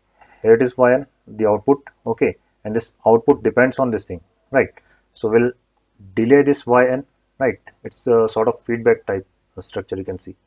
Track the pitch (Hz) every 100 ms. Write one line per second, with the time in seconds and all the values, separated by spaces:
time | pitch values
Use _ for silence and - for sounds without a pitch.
0 | _ _ _ _ 110 113 127 - 123 131
1 | 139 _ - 107 107 104 - 139 - _
2 | - 117 120 - _ _ - - - _
3 | 214 226 - 135 110 113 127 123 131 107
4 | - 87 _ _ _ 135 - - _ _
5 | _ - 110 113 120 - _ _ _ _
6 | 98 95 113 143 139 139 - 123 127 127
7 | - _ _ _ 127 101 - _ - -
8 | - 117 110 - 113 - - 117 117 113
9 | - 98 - _ _ - - 104 95 95
10 | 95 92 - -